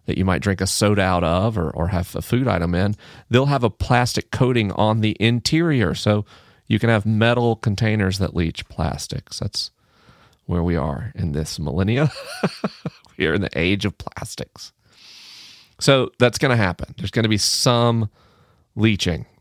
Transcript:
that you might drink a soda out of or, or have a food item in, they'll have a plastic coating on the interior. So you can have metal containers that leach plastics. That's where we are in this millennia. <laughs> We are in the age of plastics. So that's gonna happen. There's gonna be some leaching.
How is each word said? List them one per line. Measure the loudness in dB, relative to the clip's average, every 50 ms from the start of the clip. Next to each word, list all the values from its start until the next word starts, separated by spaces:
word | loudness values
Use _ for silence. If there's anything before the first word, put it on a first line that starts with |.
| _
that | -6 -2
you | 0 0
might | 0 0 0
drink | 0 -2 -2 -2
a | -2
soda | -2 0 2 2 2 4 4
out | 2 2 2 2 2
of | 2 2 2 0 0 0
or, | -2 -4 -2
or | -2 -2 -2 -2
have | -2 -2 -4 -4 -6
a | -8
food | -6 -2 -2 0 0
item | 0 0 0 0 0 0
in, | 0 0 0 -2 -6 -10 -20 -20 -20 -4 2
they'll | 2 4 4
have | 4 2 2 0
a | 0
plastic | -2 -2 -2 0 2 2 2 0 -2 -4 -6 -4
coating | 0 0 2 2 2 2 0 0 0
on | 2 2 2 2 2
the | 0 0 0 2
interior. | 2 2 2 0 0 0 0 0 2 2 2 2 2 0 -2
So | -2 0 0 0 0 0 -6 -12 -20 -20 _ _ _ _
you | -2 0 2
can | 2 2
have | 2 2 2
metal | 2 2 2 4 4 4 2 2 0 0
containers | 0 0 -2 0 0 0 0 2 2 0 0 0 -2
that | -2 -2 0
leach | 0 -2 -2 -2 -6 -12
plastics. | -10 -6 -4 -4 -4 -4 -6 -8 -10 -10 -10 -12 -12 -10 -8
That's | -8 -8 -6 -8 -8 -10 _ _ _ _ _ _ _ _ -20 _ _ _ _ _ _
where | -4 -2 0 0
we | 0 0
are | 0 -2 -2 -4 -6 -8 -10 -8
in | -6 -4 -4
this | -2 -4 -4 -6 -6 -8
millennia. | -6 -4 -2 0 0 0 2 2 0 0 -2 -6 -16 -16 -10 -6 -6
<laughs> | -6 -6 -6 -10 -10 -10 -10 -14 -14 -14 -16 _ _ _
We | -4 -2
are | -2 0
in | -2
the | -2 -4 -2
age | -2 0 0 0 0 -2
of | -4 -6 -8
plastics. | -12 -14 -12 -12 -12 -12 -10 -12 -12 -12 -14 -20 -20 -20 _ _ _ _ _ -20 -20 -20 -20 -20 -20 -20 -20 -20 -20 -20 -20 -20 _ _ _ -2
So | 2 4 4 4 4 0 0
that's | 2 2 2 2 2
gonna | 0 2 2
happen. | 4 2 2 0 -4 -8 -12 -10
There's | -8 -8 -4
gonna | 0 0 2 2
be | 2
some | 0 0 -2 0 2 2 2 4 4 4 2 2 2 0 -4 _ _ _ _ _ _ _ _ _ _ _ _ -2
leaching. | 0 2 2 2 2 -2 -2 -2 -4 -6 -12 _ _